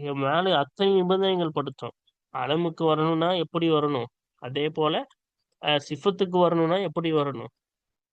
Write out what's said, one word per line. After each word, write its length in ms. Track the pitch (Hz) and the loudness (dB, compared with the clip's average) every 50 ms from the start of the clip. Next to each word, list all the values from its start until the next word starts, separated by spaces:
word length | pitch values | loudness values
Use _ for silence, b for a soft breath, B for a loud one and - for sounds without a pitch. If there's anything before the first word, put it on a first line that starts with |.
| 147 | -6
ஏ-, 160 | 143 143 139 | -6 -4 -2
மேல 340 | 139 135 147 170 185 190 175 143 | 0 0 2 2 2 2 2 2
அத்தனை 340 | 139 135 _ - 196 196 196 | 0 -2 _ -2 0 2 4
நிபந்தனைகள் 640 | 190 180 180 190 190 196 190 185 180 175 156 151 151 | 2 2 2 2 2 2 0 0 0 -2 -2 -2 -4
படுத்தோம். 380 | 139 143 139 - - 120 - _ _ _ _ _ _ _ - | -6 -6 -8 -12 -12 -14 -14 _ _ _ _ _ _ _ -8
அலமுக்கு 480 | 135 127 127 147 165 175 170 160 - 165 | -6 -4 -2 0 0 0 -2 -2 0 2
வரணும்னா 420 | 160 156 151 156 165 165 160 165 175 185 | 2 2 2 2 2 2 2 2 0 0
எப்படி 300 | 180 160 - - 170 165 165 | 0 -2 -4 -2 0 2 2
வரணும், 380 | 160 151 147 147 147 127 117 123 _ _ _ _ _ _ - | 2 2 2 0 -2 -4 -4 -8 _ _ _ _ _ _ -14
அதே 200 | 123 131 147 147 156 | -8 -6 -4 -4 -4
போல, 260 | 156 156 156 151 165 220 277 - _ _ _ _ _ _ _ _ _ _ - | -2 0 0 0 0 -2 -4 -8 _ _ _ _ _ _ _ _ _ _ -2
அஹ், 180 | 147 147 143 143 | -2 0 0 -2
சிஃபத்துக்கு 540 | - 156 139 - 202 190 196 202 180 180 180 | -4 -8 -2 -2 -2 0 0 -2 0 2 4
வரணும்னா 380 | 175 165 170 165 165 160 175 196 | 4 4 4 2 2 2 2 0
எப்படி 300 | 202 165 151 170 165 165 156 | -2 -2 -4 -2 -2 0 0
வரணும். 380 | 151 143 143 123 117 117 113 - _ _ _ _ _ _ _ _ _ _ _ | 0 0 -2 -4 -8 -12 -14 -16 _ _ _ _ _ _ _ _ _ _ _